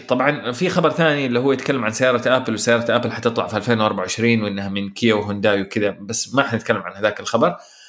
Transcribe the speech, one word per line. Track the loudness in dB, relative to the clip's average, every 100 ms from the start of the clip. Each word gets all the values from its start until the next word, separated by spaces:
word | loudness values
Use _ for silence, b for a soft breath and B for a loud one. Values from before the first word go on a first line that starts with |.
| -2
طبعًا | 2 2 0 -4
في | -2 0
خبر | 2 2
ثاني | 2 2 2 0
اللي | 0
هو | 2
يتكلم | 0 0 -2 -2
عن |
سيارة | 0 2 2 2 2
آبل، | 0
وسيارة | -2 2 2 2 0
آبل | 0
حتطلع | -2 -2 -2 -2
في | -2
ألفين | 0 2
وأربعة | 2 0
وعشرين | -4 0 2 2
وإنها | 0 -4 -6
من | -6 -6
كيا | 0 2
وهونداي | 2 0 -2 0 0
وكذا، | 0 -2 -2
بس | -4 -8 -6 -2 0
ما |
حنتكلم | 0 -2 -2 -2
عن | -2 -2
هذاك | -2 -2
الخبر. | -2 2 2 0 B B